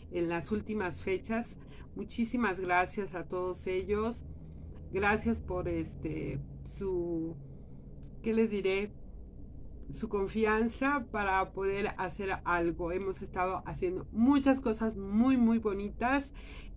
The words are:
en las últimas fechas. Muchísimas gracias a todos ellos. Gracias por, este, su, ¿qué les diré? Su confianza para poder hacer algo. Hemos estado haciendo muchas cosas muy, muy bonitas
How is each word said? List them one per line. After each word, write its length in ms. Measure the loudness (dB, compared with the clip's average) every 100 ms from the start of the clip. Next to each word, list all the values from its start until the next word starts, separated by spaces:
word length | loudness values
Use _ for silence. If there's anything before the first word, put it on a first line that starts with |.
| -6
en 180 | -2 0
las 220 | 0 0
últimas 500 | -2 -2 -2 -2 -2
fechas. 580 | -2 -2 0 -2 -4 -8 -14 -14 -10 -8
Muchísimas 640 | -6 -2 0 2 2 2
gracias 560 | 4 4 4 0 -4 -4
a 80 |
todos 420 | -4 -2 -2 -2 -2
ellos. 640 | -2 0 0 0 -4 -8 -12 -12 -12 -12 -12 -6
Gracias 460 | 0 2 4 2 0
por, 280 | -2 -2 0
este, 720 | -2 -4 -6 -6 -4 -4 -6 -6 -10 -12
su, 720 | -6 -2 0 0 -2 -4 -6 -12 -14 -14 -14 -12 -12 -12 -6
¿qué 140 | 0 4
les 160 | 4
diré? 400 | 2 2 2 0 -6 -12 -12 -14 -14 -12 -12 -12 -10 -10
Su 160 | -6 -2
confianza 1000 | 0 0 2 4 4 2 2 2 2 0
para 420 | -2 2 4 2
poder 440 | 0 0 2 0 -2
hacer 320 | -4 -2 -2 -2
algo. 480 | 2 2 2 0 -2
Hemos 320 | -2 -2 -4
estado 400 | -4 0 0 0 -4
haciendo 400 | -2 0 -2 -2
muchas 480 | 4 6 8 6 6
cosas 360 | 4 2 0 -2
muy, 400 | 2 4 6 8
muy 220 | 6 6
bonitas 720 | 2 -2 -4 -2 2 2 0 -8 -12 -12 -12